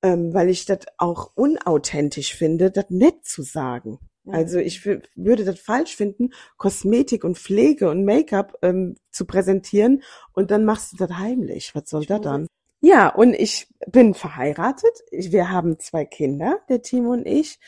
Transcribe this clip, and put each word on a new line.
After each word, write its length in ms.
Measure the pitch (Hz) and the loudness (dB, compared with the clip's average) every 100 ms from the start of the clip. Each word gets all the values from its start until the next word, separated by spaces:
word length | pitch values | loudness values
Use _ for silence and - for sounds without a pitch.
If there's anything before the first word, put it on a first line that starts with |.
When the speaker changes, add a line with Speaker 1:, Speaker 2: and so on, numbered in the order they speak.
Speaker 1:
ähm, 320 | 190 175 170 | 0 0 0
weil 160 | 180 180 | 0 0
ich 160 | 180 - | 0 -2
das 140 | 190 - - | -4 -6 -4
auch 340 | 175 170 - | -4 -4 -8
unauthentisch 1000 | - 277 311 - 156 151 151 147 147 143 | -2 0 0 0 0 -2 -4 -4 -4 -10
finde, 360 | - 160 165 185 | -2 -2 2 0
das 200 | 196 196 | 0 -2
nett 340 | 185 277 - | 2 2 2
zu 180 | - - | -6 -12
sagen. 560 | 135 160 131 120 110 107 - _ | -10 -8 -6 -8 -10 -16 -18 _
Speaker 2:
Mhm. 100 | - | -8
Speaker 1:
Also 240 | 190 165 175 | -4 -2 -2
ich 220 | 165 - 196 | -2 -4 -4
wü-, 160 | 196 - - | -6 -8 -4
würde 280 | 180 233 | 0 2
das 140 | 196 180 | 0 -6
falsch 360 | - 240 330 - | -4 -4 -4 -4
finden, 340 | 208 202 240 - - - | -6 -2 -4 -6 -20 -6
Kosmetik 680 | 196 - 190 233 269 233 | -4 -2 0 0 0 -2
und 120 | 175 175 | -4 -6
Pflege 520 | - 202 262 294 185 | -2 2 2 2 0
und 140 | 165 196 | 0 2
Make-up, 500 | 240 311 202 196 - | 2 0 -2 -4 -2
ähm, 340 | 180 185 180 - _ | -2 0 -4 -8 _
zu 160 | - 180 | -10 -4
präsentieren 760 | 190 180 190 - 202 226 269 - - - | -2 0 0 0 2 4 2 0 -20 -8
und 180 | - 196 | -4 0
dann 140 | 208 | 2
machst 280 | 214 214 - | 2 0 -6
du 40 | 185 | -6
das 140 | 180 175 | -6 -4
heimlich. 560 | 202 254 185 - - | -6 -4 -6 -8 -12
Was 140 | 147 - | -12 -8
soll 120 | 151 | -6
Speaker 2:
Ich 60 | 151 | -4
Speaker 1:
das 100 | 208 | -4
Speaker 2:
muss 60 | |
Speaker 1:
dann? 160 | 190 139 | -4 -6
Speaker 2:
jetzt 80 | 160 _ _ _ | -6 _ _ _
Speaker 1:
Ja, 280 | 302 339 190 | 6 8 6
und 260 | - 240 | 4 4
ich 340 | 220 220 - - _ - | 4 0 -4 -12 _ 2
bin 280 | 247 233 | 6 6
verheiratet. 800 | 185 160 - 135 147 202 269 453 466 - | 4 -6 -6 -4 -2 -4 0 0 0 -4
Ich, 200 | - 185 | -10 0
wir 180 | 190 180 | 0 2
haben 280 | 185 170 156 | 0 0 -2
zwei 260 | - 165 147 | -4 -6 -6
Kinder, 540 | - 147 143 175 392 - | -4 -2 -2 -2 -4 -2
der 100 | 247 | -2
Timo 300 | - 254 240 | -2 -2 0
und 140 | 247 - | -2 0
ich. 320 | 277 311 - | -2 -2 -8